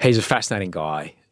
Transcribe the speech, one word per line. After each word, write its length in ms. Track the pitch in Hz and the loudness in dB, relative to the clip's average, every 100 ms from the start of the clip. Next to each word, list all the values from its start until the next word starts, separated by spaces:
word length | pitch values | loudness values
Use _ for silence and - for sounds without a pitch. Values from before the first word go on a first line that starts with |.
He's 160 | 131 113 | 4 4
a 40 | |
fascinating 480 | - 123 - 107 95 | 2 0 0 -4 -4
guy, 440 | 85 78 76 76 - _ | -4 -4 -4 -8 -14 _